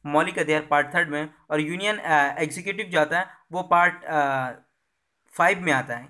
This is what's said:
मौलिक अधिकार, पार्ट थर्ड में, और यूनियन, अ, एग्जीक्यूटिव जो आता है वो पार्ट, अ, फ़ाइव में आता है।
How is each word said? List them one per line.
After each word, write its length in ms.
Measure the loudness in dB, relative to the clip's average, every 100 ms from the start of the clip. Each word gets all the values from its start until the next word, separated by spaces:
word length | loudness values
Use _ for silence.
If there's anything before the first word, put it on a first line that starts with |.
| -2
मौलिक 340 | 0 0 -2
अधिकार, 220 | 0 0
पार्ट 260 | 2 0 2 -2
थर्ड 140 | -2
में, 240 | -4 -8 _ -4
और 100 | -4
यूनियन, 380 | -2 -4 -4 -2
अ, 400 | 2 4 2 0
एग्जीक्यूटिव 460 | -6 -6 -8 -8 -2
जो 160 | 0
आता 180 | 2 0
है 100 | -4 -10 _
वो 120 | -8
पार्ट, 400 | 2 4 4 0
अ, 460 | -4 0 0 0 -4 -10 _ _ _ _ _ _ _ 0
फ़ाइव 220 | 2 2
में 140 | 0
आता 220 | 0 -2
है। 120 | -10